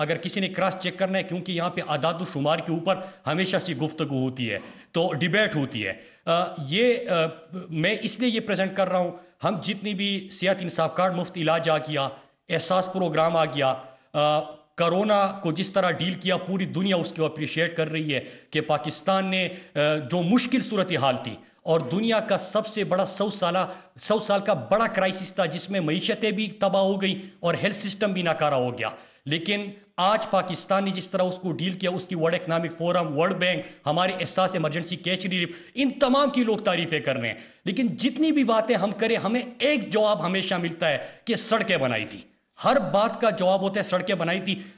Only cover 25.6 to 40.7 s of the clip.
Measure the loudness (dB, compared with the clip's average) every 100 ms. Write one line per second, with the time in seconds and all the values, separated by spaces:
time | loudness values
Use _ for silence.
25.6 | -4 -2 0 0 0 0 0 0 -4 0
26.6 | 2 4 4 2 0 -2 -6 -4 0 2
27.6 | 0 -2 -4 -2 -2 0 0 2 2 2
28.6 | 0 -2 -6 -6 -14 _ -4 -4 -2 -4
29.6 | -4 -12 -12 0 2 2 2 0 0 -4
30.6 | 0 0 2 -2 -4 0 0 -2 -4 -2
31.6 | -2 -2 -2 -2 -4 0 2 0 0 -2
32.6 | -2 -2 0 2 2 2 2 2 2 0
33.6 | -4 -6 -2 2 2 0 -2 2 2 2
34.6 | 0 -2 -4 -6 -2 -2 0 0 -2 -6
35.6 | -10 0 0 2 4 4 4 2 2 2
36.6 | 2 0 0 0 0 0 -2 -6 -12 -10
37.6 | -4 0 0 0 0 2 2 4 4 4
38.6 | 2 2 0 0 0 0 0 -2 -2 -2
39.6 | 0 0 0 2 2 2 0 0 0 -2
40.6 | -2